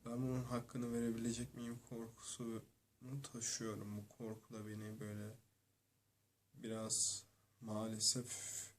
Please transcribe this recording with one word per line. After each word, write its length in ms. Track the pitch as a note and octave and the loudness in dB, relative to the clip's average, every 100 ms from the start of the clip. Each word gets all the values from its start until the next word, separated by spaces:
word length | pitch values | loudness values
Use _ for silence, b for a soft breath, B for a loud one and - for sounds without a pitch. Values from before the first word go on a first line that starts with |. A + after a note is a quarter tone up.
| A#2 | 0
Ben 160 | B2 | 2
bunun 220 | C3 B2+ | 4 4
hakkını 500 | B2 B2 A#2 A#2+ A#2+ | 4 0 0 -2 2
verebilecek 600 | A#2 A#2 A2+ A#2 A2+ A#2+ B2 | 4 4 4 2 2 -2 -4
miyim 240 | A#2 A#2 - | -4 -4 -4
korkusunu 720 | A#2+ A2+ - - - A#2 A2+ - _ _ _ B2+ C#3 | -6 -6 -8 -8 -4 -2 -2 -6 _ _ _ -6 -6
taşıyorum. 760 | C#3 A#2+ - - A2+ G#2+ G#2 G#2 | -4 -2 0 2 0 0 -2 -4
Bu 100 | G#2 | -4
korku 460 | - A2+ A2 - | -6 -4 -4 -6
da 140 | A2+ G#2 | -6 -4
beni 320 | G#2+ G#2+ G#2+ | -4 -4 -2
böyle 360 | G#2+ G#2 G#2 C3 - _ _ _ _ _ _ _ _ _ _ | -2 -2 -4 -6 -16 _ _ _ _ _ _ _ _ _ _
biraz 760 | - A2+ A2 A2 - - - - - _ _ | -8 -2 0 2 4 2 0 -8 -20 _ _
maalesef 1000 | A2 G#2+ A2 G#2+ G#2 B2+ B2 - - - - | -2 0 2 4 6 4 0 -4 -4 -4 -6